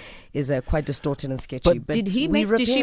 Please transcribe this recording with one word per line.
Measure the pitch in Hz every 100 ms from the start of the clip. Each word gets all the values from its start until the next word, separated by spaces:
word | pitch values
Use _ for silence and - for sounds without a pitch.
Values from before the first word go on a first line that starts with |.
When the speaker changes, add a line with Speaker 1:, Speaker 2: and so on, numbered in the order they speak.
| - - -
Speaker 1:
is, | 143 135
uh, | 131
quite | - 160 143
distorted | 135 147 143 135
and | 131
sketchy. | - 127 170
Speaker 2:
But | 165 131
Speaker 1:
But |
Speaker 2:
did | 226 196
he | 226 330
Speaker 1:
we | 214 208
Speaker 2:
men-, | 226
did | 233
she | 269